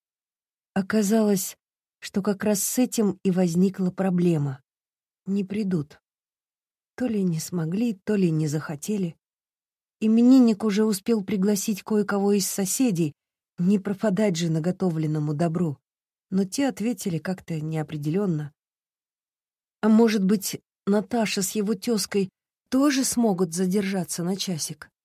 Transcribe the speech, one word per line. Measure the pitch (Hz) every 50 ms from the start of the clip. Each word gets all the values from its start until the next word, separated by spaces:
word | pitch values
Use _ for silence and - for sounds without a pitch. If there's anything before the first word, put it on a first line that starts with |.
| _ _ _ _ _ _ _ _ _ _ _ _ _ _ -
Оказалось, | 196 190 - 214 220 202 190 226 226 214 208 202 185 - - - _ _ _ _ _ _ _ _ _
что | - - - 208
как | 190 214 196 196 -
раз | 214 208 196 -
с | - - 254
этим | 254 247 - 233 214 196 185 - -
и | 196
возникла | 170 190 185 170 165 180 190 196 196 - 185 180
проблема. | - - 190 190 180 175 180 175 165 151 143 139 135 - _ _ _ _ _ _ _ _ _ _ _ _ _
Не | 190 196 202 190
придут. | 190 196 214 220 190 180 156 143 - - - _ _ _ _ _ _ _ _ _ _ _ _ _ _ _ _ _ _ _
То | - 254
ли | 247 220 202 185
не | 180 160 160
смогли, | - - 185 175 160 160 180 214 247 233 190
то | - _ 214 214
ли | 202 185 170
не | 156 156 156
захотели. | 147 147 151 - - 151 139 - - 214 196 185 165 - _ _ _ _ _ _ _ _ _ _ _ _ _ _ _ _ _
Именинник | 220 220 220 233 240 247 262 262 240 226 214 202 226
уже | 214 190 214 220
успел | 220 202 - - 233 233 214 190
пригласить | - 220 190 185 214 208 196 - 226 202 - -
кое-кого | - 220 208 202 202 202 196 196 202 208
из | 202 190
соседей, | - - - 196 185 - - 262 240 180 165 170 143 - _ _ _ _ _ _ _ _
не | - 175 190 208 190
пропадать | - 202 196 - - 214 185 214 220 208 165
же | 160 175 165
наготовленному | 160 160 156 180 185 - 190 180 156 160 156 151 151 156 147 151 156
добру. | 143 170 165 160 165 180 156 135 - _ _ _ _ _ _ _ _ _ _
Но | 185 190 202
те | 190 - 277 277
ответили | 262 - - 202 247 240 - - 202 165
как-то | 151 - 190 185 - - - 165 156
неопределённо. | 156 160 160 156 147 - 151 151 147 151 160 202 208 185 160 151 147 143 - _ _ _ _ _ _ _ _ _ _ _ _ _ _ _ _ _ _ _ _ _ _ _ _ _
А | 208 220
может | 220 220 233 220 214 214 190
быть, | 185 220 190 - - - - _ _ _ _ _
Наташа | 196 202 214 196 - 240 233 214 190 - 208
с | 185 -
его | - 214 196 208 226
тёзкой | 190 - 247 226 196 - - - 202 190 190 _ _ _ _ _ _ _ _
тоже | 254 262 277 302 262 269 247
смогут | - - 240 233 214 185 170 190 165 160
задержаться | 180 190 180 190 214 196 190 196 185 165 - - - 170
на | 180 196
часик? | 190 - 196 175 143 - - 156 - - - _ _